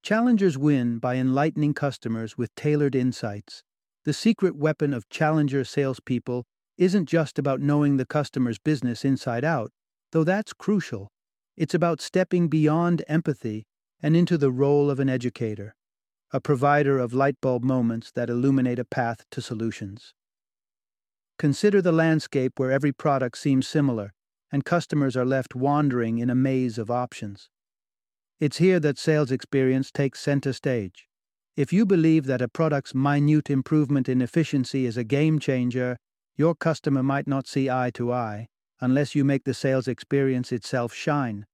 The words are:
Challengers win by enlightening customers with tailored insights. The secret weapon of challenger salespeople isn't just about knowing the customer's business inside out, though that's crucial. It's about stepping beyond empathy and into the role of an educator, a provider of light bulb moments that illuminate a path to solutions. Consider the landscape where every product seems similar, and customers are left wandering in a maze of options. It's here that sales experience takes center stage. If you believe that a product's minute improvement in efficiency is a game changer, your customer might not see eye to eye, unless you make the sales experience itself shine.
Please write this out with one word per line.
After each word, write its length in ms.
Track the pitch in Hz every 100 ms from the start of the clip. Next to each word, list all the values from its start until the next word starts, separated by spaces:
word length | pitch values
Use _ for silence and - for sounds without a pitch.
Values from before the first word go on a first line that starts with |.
Challengers 540 | - 214 240 226 190 135
win 420 | 151 139 120 117
by 180 | 127 127
enlightening 580 | 131 135 156 151 147
customers 640 | 143 143 - 117 113 113 -
with 160 | 117
tailored 400 | - 151 147 143
insights. 680 | 127 127 - 113 104 - - _ _ _ _
The 100 | -
secret 420 | 147 220 220 185 151
weapon 360 | 151 151 147
of 140 | 127 -
challenger 540 | - 156 156 143 135
salespeople 800 | 127 - 135 127 - 123 - 123 123 _ _ -
isn't 300 | 180 202 156
just 320 | 165 147 -
about 220 | 139 131
knowing 360 | 143 147 147 139
the 80 |
customer's 540 | 123 151 143 139 123 110
business 460 | - 151 123 113
inside 400 | 139 131 - 120
out, 260 | 147 151 110 _ _ _ _
though 120 | 160
that's 280 | 156 196 214
crucial. 600 | - - 208 - 104 98 _ _ _ _ -
It's 180 | 160
about 260 | 180 170 160
stepping 480 | - 180 185 180 170
beyond 560 | 156 151 156 175 165 -
empathy 560 | 151 156 139 117 107 - _ _ _
and 140 | 151 165
into 200 | 170 170
the 140 | 139
role 400 | 127 139 147 143
of 100 | 135
an 80 | 135
educator, 680 | 131 120 - 113 104 101 _ _ _ _ _ _
a 80 | 135
provider 580 | - 139 143 143 139 135
of 160 | 123
light 220 | 123 139 139
bulb 240 | 135 123
moments 460 | 123 131 117 113 -
that 180 | - 120
illuminate 500 | 120 135 135 127 123
a 60 |
path 400 | 120 - 117 117 _
to 100 | -
solutions. 720 | - 113 113 - 101 104 - _ _ _ _ _ _ _ _ _ _ _ _ -
Consider 420 | 151 135 208 196
the 120 | 175
landscape 680 | 160 160 160 - 139 127 -
where 140 | 131
every 200 | 135 147
product 460 | 135 156 135 123 -
seems 280 | 147 135 127
similar, 460 | 156 139 113 98 _ _ _ _
and 120 | 143 -
customers 500 | 175 - 151 135 127
are 80 |
left 300 | 127 135 127
wandering 640 | 127 135 147 147 123 113 117
in 100 | 123
a 60 |
maze 420 | 131 131 131 127 113
of 140 | 104
options. 580 | 120 123 - 104 101 - _ _ _ _ _ _ _ _ _
It's 180 | 147 -
here 220 | 180 180
that 180 | 147 131
sales 320 | - 156 131
experience 600 | 131 - 139 131 131 135
takes 300 | - 139 -
center 320 | - 143 135
stage. 540 | 127 147 123 95 _ _ _ _ _ _ -
If 160 | 139
you 140 | 185 220
believe 400 | 190 160 160 131
that 160 | 127
a 60 | 123
product's 480 | - 160 143 - 131
minute 520 | 139 143 147 151 147
improvement 600 | 143 127 156 139 143 127
in 120 | 127
efficiency 680 | 123 170 156 143 123 139 123
is 100 | 113
a 80 |
game 340 | 110 135 156 156
changer, 600 | - 127 123 123 127 123 _ _ _ -
your 200 | 156 165
customer 460 | 165 156 156 139
might 260 | 131 139 143
not 180 | 135 131
see 240 | 143 135
eye 220 | 127 123
to 180 | - 120
eye, 360 | 123 113 104 113 _ _ _
unless 340 | 127 131 143
you 100 | 147
make 200 | 139 139
the 100 | -
sales 320 | 127 143 131 127
experience 640 | 120 - 139 135 127 123
itself 420 | 120 - 131 120
shine. 540 | - - 147 127 101 107